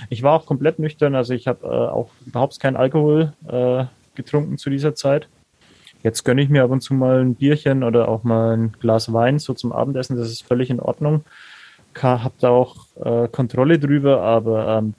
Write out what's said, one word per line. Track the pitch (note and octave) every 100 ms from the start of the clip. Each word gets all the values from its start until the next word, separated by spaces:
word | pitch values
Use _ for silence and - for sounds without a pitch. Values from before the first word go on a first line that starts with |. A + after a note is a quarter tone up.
| A2+
Ich | A2
war | C#3
auch | D#3 -
komplett | C3+ D3 D#3+
nüchtern, | D#3 - D3
also | C3+ B2 B2+
ich | B2+
hab, | A#2
äh, | -
auch | A#2+ A#2+ - A#2+ _ B2
überhaupt | A#2+ C#3 -
keinen | C#3 B2+
Alkohol, | C3+ D#3+ D3+ D3+ D#3+ - -
äh, | B2 B2 B2+ B2+ _ _ -
getrunken | - D3 C3 C#3+
zu | C#3+
dieser | C3+ D3 D3
Zeit. | C#3 C#3+ - _ _ _ _ _ - _
Jetzt | A2+ A2+
gönn | - B2+
ich | C#3+
mir | D3
ab | B2
und | C3
zu | - C3+
mal | B2+ B2+
ein | B2+ A#2
Bierchen | C#3 D3 C#3+ C3+
oder | A#2+ A#2 A2+
auch | A2+
mal | A#2 A2+ A2+ A2+
ein | A2+ -
Glas | A2+ A2 -
Wein, | A2+ A#2+ D3
so | -
zum | B2+ A#2+
Abendessen, | A#2 B2 C3+ B2+ B2
das | A#2
ist | A#2
völlig | - B2 B2+
in | A#2+
Ordnung. | - B2 D3+ D#3 - - - - - _ _
Ka-, | - C3 B2
hab | A#2+ -
da | B2+
auch, | B2 B2 - - -
äh, | - A#2 A#2+
Kontrolle | - A#2+ B2 C3+ E3
drüber, | C#3+ C#3+ C#3 C3
aber, | F#2+ A2+ A2+ A2 A2 A2
ähm, | A2